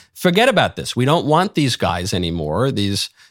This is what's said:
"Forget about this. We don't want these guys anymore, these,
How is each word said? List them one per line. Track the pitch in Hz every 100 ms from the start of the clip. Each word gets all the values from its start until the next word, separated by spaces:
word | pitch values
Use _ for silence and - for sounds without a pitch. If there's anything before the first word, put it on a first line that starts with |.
| -
"Forget | - 180 180 247
about | 185 101 -
this. | 71 -
We | 127
don't | 165 123
want | 156 190 -
these | 139 -
guys | 90 90 92
anymore, | 98 87 85 76 85 135
these, | 104 101 98 - _ -